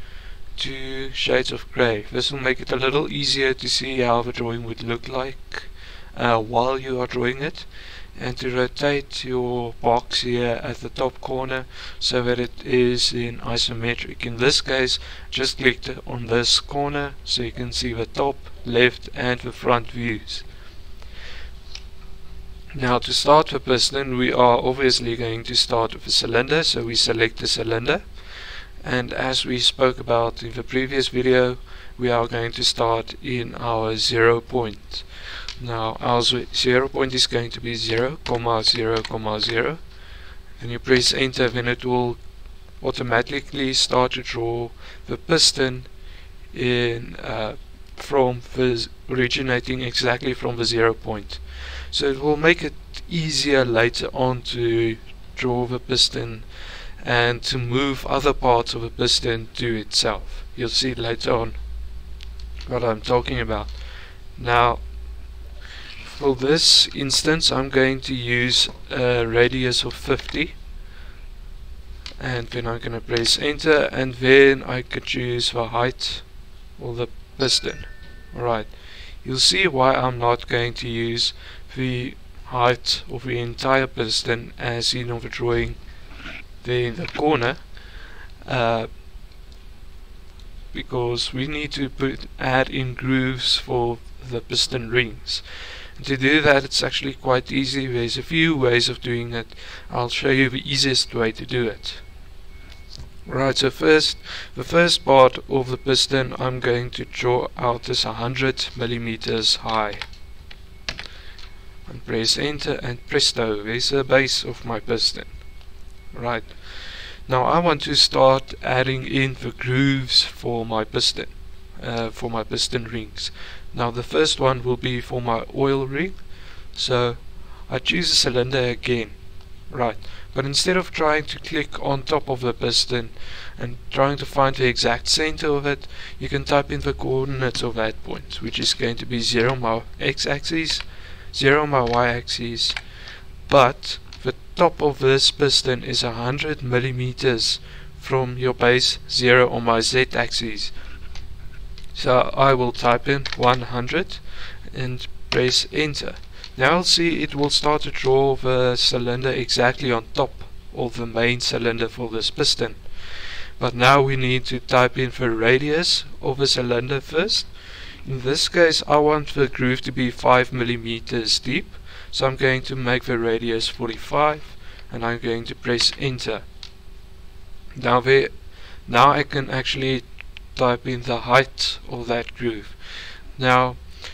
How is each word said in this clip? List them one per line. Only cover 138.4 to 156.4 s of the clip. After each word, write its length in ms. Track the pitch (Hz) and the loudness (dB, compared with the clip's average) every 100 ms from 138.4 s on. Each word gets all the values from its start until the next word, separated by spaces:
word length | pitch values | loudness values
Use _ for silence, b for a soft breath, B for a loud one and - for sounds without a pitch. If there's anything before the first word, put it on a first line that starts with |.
which 160 | - - | -4 -2
is 160 | - | 0
going 220 | - 117 117 | 0 -2 -2
to 100 | - | -4
be 140 | 120 | -2
zero 340 | 113 120 120 | 0 4 4
my 280 | 131 120 113 - - | 2 0 0 -2 -4
x-axis, 800 | 143 - - 143 - 165 156 - - B B B B | -2 -2 -2 -2 -2 -2 0 -2 -6 B B B B
zero 320 | - 139 147 151 | 2 4 6 4
my 140 | 139 | 4
y-axis, 920 | 120 120 120 120 120 - 117 117 - - B B B B B B - | 4 4 4 0 -4 -6 -4 -2 -2 -4 B B B B B B 4
but 500 | 139 127 - - - - - | 8 8 4 -8 -10 -12 -8
the 100 | 131 - - - | -4 -4 -4 4
top 260 | 170 - | 4 4
of 160 | 151 135 | 0 4
this 320 | 131 135 - | 4 6 4
piston 540 | - 139 - - 123 | 4 4 4 2 -2
is 180 | - 120 | -2 -2
a 80 | 123 | -2
hundred 500 | 113 120 139 156 147 | -2 -2 -2 -2 -4
millimeters 1000 | 127 123 131 123 127 123 135 113 - - B B B B | 0 0 2 -2 -4 0 2 2 2 -2 B B B B
from 360 | - 131 127 123 | 0 0 0 0
your 160 | 127 | 0
base 460 | 123 120 127 - - - | 4 6 6 4 0 -4
zero 400 | - 123 127 123 | 2 8 8 8
on 140 | 120 | 4
my 180 | 117 113 | 2 4
z-axis. 920 | 113 131 131 117 120 - 117 104 - B B B B B - - - - - - - | 4 2 2 2 0 0 -4 -4 -4 B B B B B -6 -8 -10 -8 -10 -8 -8
So 380 | - - 123 - | -2 4 4 4
I 200 | - 135 | 6 6
will 180 | 131 123 | 6 2
type 360 | - 120 120 139 | 2 4 4 2
in 160 | 139 135 - | 0 -2 2
one 260 | 123 127 | 4 4
hundred 560 | 117 123 120 156 196 - B B B B B | 0 -4 -2 -2 -2 -6 B B B B B
and 320 | - 127 123 - - - | -6 -4 -4 -6 -8 -2
press 380 | 131 127 - - | 2 4 2 0
enter. 420 | 147 151 147 95 - - B | 0 -2 -2 -6 -8 -12 B